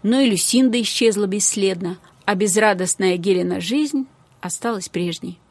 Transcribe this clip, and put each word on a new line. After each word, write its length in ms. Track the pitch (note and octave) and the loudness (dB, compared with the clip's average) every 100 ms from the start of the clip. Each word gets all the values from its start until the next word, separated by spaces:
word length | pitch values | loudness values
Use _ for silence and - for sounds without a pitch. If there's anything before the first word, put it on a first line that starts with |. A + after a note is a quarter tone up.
Но 160 | G3+ B3+ | 2 2
и 100 | C4 | 4
Люсинда 500 | F#3+ - A#3+ C4 A#3+ | 2 2 4 4 2
исчезла 460 | G#3+ - A3+ G3+ G3+ | -2 2 2 2 -2
бесследно, 720 | G3+ - - F#3+ F3+ F3+ F#3 _ _ - | 0 -2 0 -2 -2 -6 -8 _ _ -2
а 100 | G3+ | 0
безрадостная 840 | G#3 F#3 G#3+ F#3+ F#3 - F#3+ F3+ | 2 4 2 2 -2 0 0 0
Гелина 420 | F3 F#3 F3+ F3+ | 0 0 0 -4
жизнь 460 | F3 C4 D4+ C#4 C4 _ _ _ | -2 -2 -2 -4 -6 _ _ _
осталась 480 | F3+ - A#3 A3 - | -10 -6 -6 -6 -6
прежней. 520 | E3 F3 E3 - F3 _ | -4 -4 -6 -10 -14 _